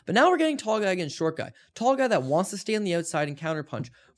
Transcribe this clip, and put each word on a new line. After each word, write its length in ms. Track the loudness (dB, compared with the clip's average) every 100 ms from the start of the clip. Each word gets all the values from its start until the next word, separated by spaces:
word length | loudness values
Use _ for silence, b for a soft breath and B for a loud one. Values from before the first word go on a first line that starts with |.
But 100 | 0
now 140 | 4 4
we're 80 | 4
getting 220 | 2 0
tall 200 | -2 0
guy 120 | 0
against 260 | -2 -4 -2
short 200 | -4 -4
guy. 160 | -8 b b
Tall 220 | -2 2 2
guy 100 | 2
that 140 | 2
wants 280 | 2 0 0
to 80 | -4
stay 180 | -4 -2
on 80 |
the 100 | 0
outside 340 | -2 -2 -2 -2
and 80 | -4
counterpunch 520 | -6 -6 -6 -8 -10 b b